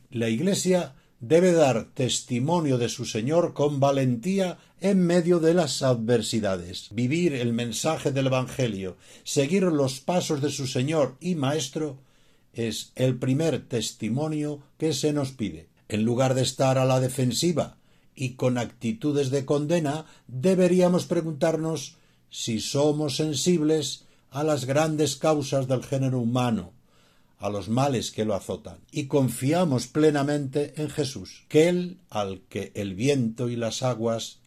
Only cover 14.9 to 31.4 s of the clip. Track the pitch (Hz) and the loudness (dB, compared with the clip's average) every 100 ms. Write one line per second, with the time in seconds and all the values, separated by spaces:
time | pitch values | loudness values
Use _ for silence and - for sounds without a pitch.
14.9 | 143 151 147 135 - 104 80 - _ _ | 0 0 0 -2 -4 -6 -6 -16 _ _
15.9 | 107 110 120 131 127 123 - 135 131 131 | -2 0 2 2 2 -2 0 2 2 2
16.9 | 131 127 131 127 113 170 151 - - _ | 2 0 0 -2 0 0 0 -4 -8 _
17.9 | _ _ - 127 - 127 123 110 - 117 | _ _ -8 -8 -2 -2 -2 -4 -6 -6
18.9 | 110 151 143 135 139 131 147 147 175 151 | -2 -2 0 0 -2 0 -2 0 0 0
19.9 | 151 156 - - 123 180 185 180 180 180 | -4 -8 -20 -14 -2 0 4 4 6 4
20.9 | 180 135 175 165 151 165 160 160 139 - | 2 0 -2 -2 -2 0 0 -2 -4 -8
21.9 | - _ _ _ - - 110 - 139 147 | -18 _ _ _ -10 -6 -4 -2 0 2
22.9 | 151 151 131 156 139 - 175 151 156 135 | 2 -2 -2 -2 0 2 2 4 2 0
23.9 | - - _ _ 131 156 147 127 135 160 | -8 -16 _ _ -4 0 0 0 0 2
24.9 | 151 151 139 160 151 135 139 131 131 - | 2 0 0 0 0 0 -2 0 -2 -2
25.9 | 139 135 127 117 127 123 107 90 - _ | -2 0 0 0 0 0 0 -4 -16 _
26.9 | _ _ _ _ _ 101 104 92 120 139 | _ _ _ _ _ -6 -4 -2 0 2
27.9 | 123 95 - 110 95 - 92 - 87 - | 0 -4 -4 -2 -2 -4 -8 -8 -20 -12
28.9 | 156 139 147 127 - 131 170 180 123 - | -8 0 2 2 0 0 2 2 0 -2
29.9 | 156 156 147 139 147 135 147 147 - 151 | 2 4 4 0 -2 -2 -4 -4 -4 -8
30.9 | 143 139 107 92 - | -4 -4 -6 -14 -18